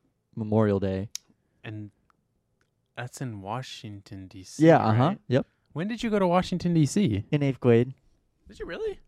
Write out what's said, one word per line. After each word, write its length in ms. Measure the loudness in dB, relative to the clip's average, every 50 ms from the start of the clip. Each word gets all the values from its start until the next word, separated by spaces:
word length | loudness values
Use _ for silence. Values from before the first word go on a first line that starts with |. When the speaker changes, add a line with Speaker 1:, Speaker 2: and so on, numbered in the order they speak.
| _ _ _ _ _ _ -12
Speaker 1:
Memorial 420 | -10 -4 0 2 2 2 2 2 0
Day. 300 | 0 -2 -4 -4 -6 -8 -12 -18 _ _ _ _ _ _ _ _ -16
Speaker 2:
And 260 | -14 -14 -14 -14 -16 _ _ _ _ _ _ _ _ _ _ _ _ _ _ _ _ _ _ _ _ -14
that's 240 | -14 -14 -12 -10 -10
in 220 | -10 -10 -10 -12
Washington, 840 | -10 -8 -8 -8 -8 -12 -16 -16 -16 -16 -16 -16 -16 -16 -16 -16 -16
D 160 | -16 -18 -20 -20
C, 220 | -12 0 4 6
Speaker 1:
Yeah, 100 | 8 8
uh-huh. 260 | 6 6 4 4 4 2
Speaker 2:
right? 160 | 2 0 -4 _
Speaker 1:
Yep. 200 | 0 0 0 0 _ _ _ _ _ -10
Speaker 2:
When 160 | -8 -8 -6
did 120 | -6 -4
you 80 | -4 -2
go 80 | 0
to 80 | 2 2
Washington, 480 | 2 2 0 0 -2 -6 -4 -2 0 2
D 120 | 4 2
C? 400 | 2 2 0 0 2 0 -2 -2 -2
Speaker 1:
In 140 | -2 0 0
eighth 160 | 0 -2 2
grade. 340 | 4 4 6 6 4 0 -4 _ _ _ _ _ _ _ _ _ _
Speaker 2:
Did 120 | -20 -14 -14
you 60 | -12
really? 360 | -10 -8 -8 -8 -8 -8 -10 -10